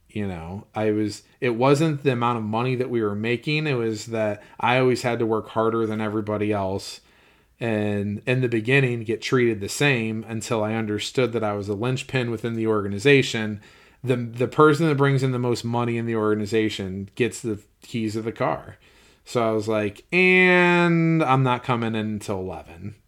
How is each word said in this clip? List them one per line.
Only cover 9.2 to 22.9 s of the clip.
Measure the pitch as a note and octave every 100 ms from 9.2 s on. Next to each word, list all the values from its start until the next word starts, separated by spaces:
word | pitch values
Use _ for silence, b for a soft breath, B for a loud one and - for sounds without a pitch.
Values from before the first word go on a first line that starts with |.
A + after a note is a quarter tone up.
treated | - C3 A#2+ G#2+
the | G2
same | - C#3+ B2+ A2 A2 A2+
until | A2+ - A#2
I | G#2+
understood | A2 A2 G#2 - - A#2+
that | A2+
I | G#2+
was | G#2 G2+
a |
linchpin | G2+ B2 C3 - C3+ A#2+
within | A2+ A#2+
the | A2+ A2
organization. | G#2+ G2+ G2+ C3+ C#3 C3 A#2 G#2+ G#2 B B B B
The, | B2 B2
the | A#2+ A#2 B2
person | - D#3 D3+ E3
that | C#3
brings | C#3 C3+
in | C3
the | B2+
most | B2 A#2
money | A#2+ A#2+ A#2+ A#2
in | A#2
the | A2+
organization | G#2+ G#2+ G2+ A2 G#2+ - F#2+ F#2+ G2 -
gets | A#2+ -
the | A#2 G2+ - _
keys | - A#2+ A2 A2
of |
the | A2
car. | - C3+ D3+ - - b b b b -
So | B2 A2+
I |
was | A2 G#2+
like, | A2 G#2 G2 -
"And | F3 F#3 F#3 F#3 F3+ F3 F3 F3 E3+ E3 D#3+
I'm | C#3+ C3
not | C3 B2
coming | - A#2+ A2+
in | A2 G#2+
until | G#2+ - G2
eleven. | F#2 E2 E2+ E2+ G2